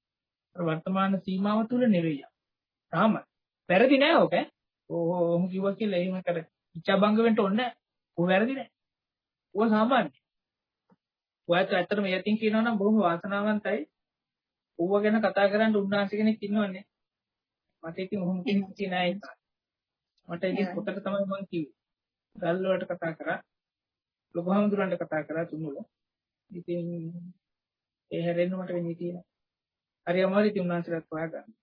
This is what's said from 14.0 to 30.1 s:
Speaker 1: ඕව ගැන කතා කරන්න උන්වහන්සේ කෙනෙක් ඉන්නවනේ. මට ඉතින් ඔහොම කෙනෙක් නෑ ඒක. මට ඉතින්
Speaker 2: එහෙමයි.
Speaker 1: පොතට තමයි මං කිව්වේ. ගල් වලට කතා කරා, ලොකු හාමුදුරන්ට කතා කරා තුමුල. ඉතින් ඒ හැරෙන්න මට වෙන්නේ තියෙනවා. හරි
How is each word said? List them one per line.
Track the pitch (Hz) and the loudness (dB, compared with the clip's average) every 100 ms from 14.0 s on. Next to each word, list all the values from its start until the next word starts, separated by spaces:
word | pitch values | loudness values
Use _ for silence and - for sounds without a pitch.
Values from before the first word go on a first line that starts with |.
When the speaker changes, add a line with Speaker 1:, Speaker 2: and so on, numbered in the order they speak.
| _ _ _ _ _ _ _ - | _ _ _ _ _ _ _ -4
Speaker 1:
ඕව | 175 202 | 0 2
ගැන | 208 220 | 4 2
කතා | 202 196 202 | 2 2 2
කරන්න | 208 220 208 | 4 2 2
උන්වහන්සේ | 196 202 196 208 | 0 0 -2 0
කෙනෙක් | 214 220 | 2 0
ඉන්නවනේ. | 202 214 202 185 - _ _ _ _ _ _ _ _ _ | -2 0 -2 -4 -14 _ _ _ _ _ _ _ _ _
මට | 165 175 | -12 -10
ඉතින් | 190 202 | -6 -4
ඔහොම | 180 185 | -4 -4
කෙනෙක් | 180 196 196 - 190 | 0 0 -2 -6 -4
නෑ | 180 180 | -2 -2
ඒක. | 196 - - _ _ _ _ _ _ _ _ - | -2 -10 -20 _ _ _ _ _ _ _ _ -14
මට | 170 | -6
ඉතින් | 190 190 | -4 -2
Speaker 2:
එහෙමයි. | 190 196 | -2 -4
Speaker 1:
පොතට | 208 190 | -6 -6
තමයි | 190 202 196 | -4 -4 -4
මං | 196 196 | -6 -6
කිව්වේ. | 170 151 _ _ _ _ _ _ - | -8 -8 _ _ _ _ _ _ -8
ගල් | 170 185 | -4 -2
වලට | 190 185 - | 0 -2 -2
කතා | 175 165 | -6 -6
කරා, | 160 147 190 - _ _ _ _ _ _ _ _ 170 | -6 -6 -6 -8 _ _ _ _ _ _ _ _ -6
ලොකු | 175 | 0
හාමුදුරන්ට | 196 208 196 190 180 | 2 2 0 -2 -2
කතා | 170 156 | -4 -6
කරා | 147 156 170 | -4 -6 -6
තුමුල. | 151 160 139 - _ _ _ _ _ - | -6 -8 -10 -14 _ _ _ _ _ -18
ඉතින් | 175 170 175 170 170 165 175 175 - _ _ _ _ _ _ - | -14 -6 -6 -4 -6 -8 -12 -16 -20 _ _ _ _ _ _ -10
ඒ | 165 | -4
හැරෙන්න | 170 170 180 | -2 0 0
මට | 185 180 | -2 -6
වෙන්නේ | 175 170 170 | -6 -6 -6
තියෙනවා. | 175 175 - _ _ _ _ _ _ _ | -8 -10 -16 _ _ _ _ _ _ _
හරි | - | -4